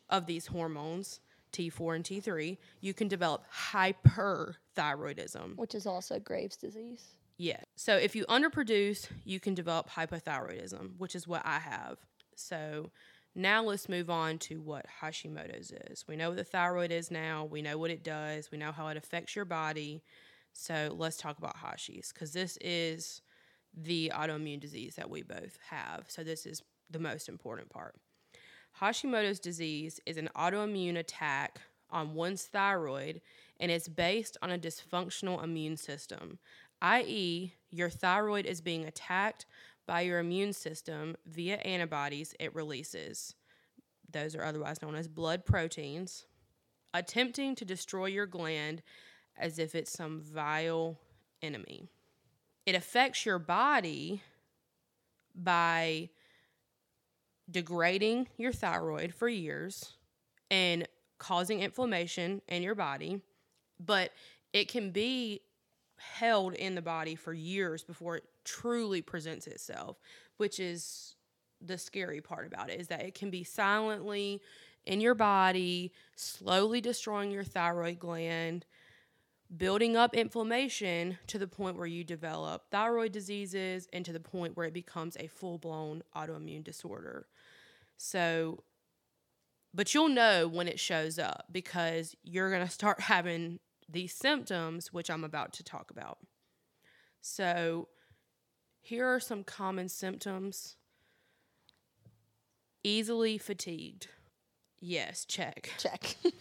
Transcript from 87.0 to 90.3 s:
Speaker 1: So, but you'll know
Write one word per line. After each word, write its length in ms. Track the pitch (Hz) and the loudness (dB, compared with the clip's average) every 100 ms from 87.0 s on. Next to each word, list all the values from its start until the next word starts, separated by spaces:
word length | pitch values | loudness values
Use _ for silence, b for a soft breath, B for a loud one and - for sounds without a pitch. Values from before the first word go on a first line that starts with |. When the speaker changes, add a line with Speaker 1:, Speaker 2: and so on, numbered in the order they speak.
| 80 67 - b b b b b b - | -10 -12 -14 b b b b b b -12
Speaker 1:
So, 640 | - 185 170 165 160 - - _ _ _ _ _ _ _ _ _ _ | -4 2 4 4 0 -4 -14 _ _ _ _ _ _ _ _ _ _
but 200 | 170 208 | -2 4
you'll 140 | 294 311 | 8 8
know 400 | 254 226 | 10 10